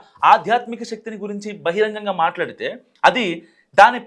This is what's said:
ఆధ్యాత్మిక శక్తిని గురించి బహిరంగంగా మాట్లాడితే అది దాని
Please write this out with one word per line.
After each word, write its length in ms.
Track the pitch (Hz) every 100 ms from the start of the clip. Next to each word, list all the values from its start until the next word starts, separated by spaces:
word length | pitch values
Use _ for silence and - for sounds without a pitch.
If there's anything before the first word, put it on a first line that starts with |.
| - _ 151
ఆధ్యాత్మిక 500 | 220 160 240 233 233 226
శక్తిని 260 | 214 - 214 202
గురించి 260 | 202 208 185 156
బహిరంగంగా 480 | 180 214 214 208 180
మాట్లాడితే 440 | 165 - 147 104 117 233 _ _ -
అది 160 | 240 208 165 - _ _ -
దాని 200 | 214 240